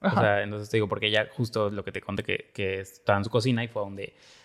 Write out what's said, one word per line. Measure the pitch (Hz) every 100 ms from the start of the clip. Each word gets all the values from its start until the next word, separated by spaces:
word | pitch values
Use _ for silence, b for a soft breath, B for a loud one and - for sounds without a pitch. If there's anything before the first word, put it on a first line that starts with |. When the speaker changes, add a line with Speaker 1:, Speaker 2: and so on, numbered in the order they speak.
Speaker 1:
Ajá. | 190 -
Speaker 2:
O |
sea, | 107 101
entonces | 104 107 107
te | 113
digo, | 104
porque | 104 107
ella | 107 107
justo | - 113 110 104
lo | 101 95
que |
te | 92
conté | - 98
que, | 101 - -
que | - 98 95
estaba | 98 - - 101
en |
su | 101
cocina | 120 123 117
y | 117
fue | 110
donde | 101 98 - - b b